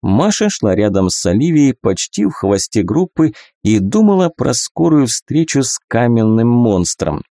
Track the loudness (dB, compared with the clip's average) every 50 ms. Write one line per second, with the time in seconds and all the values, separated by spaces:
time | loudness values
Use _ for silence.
0 | -2 0 0 0 0 0 0 0 -2 -4 -2 -2 -2 -2 0 0 0 0 0 0
1 | 0 0 -2 -2 -4 -2 0 0 0 0 2 2 2 2 0 _ -2 -4 -2 -2
2 | -6 -8 -4 -4 -4 -2 -2 -2 -2 0 0 0 -2 -4 -4 -4 -2 0 0 -2
3 | -2 -2 _ 0 0 0 0 -6 -20 _ _ _ _ 0 0 2 0 0 2 2
4 | 2 4 4 2 0 0 -2 -2 -4 -2 -2 -4 -6 -8 _ -2 0 2 4 2
5 | 2 0 -2 -8 -8 _ -2 -2 -2 0 0 -2 -2 -2 -4 -10 _ _ -2 0
6 | 2 2 2 2 2 2 2 2 2 2 2 2 2 2 2 0 0 -2 -4 _
7 | -4 -4 -4 -6 -10 _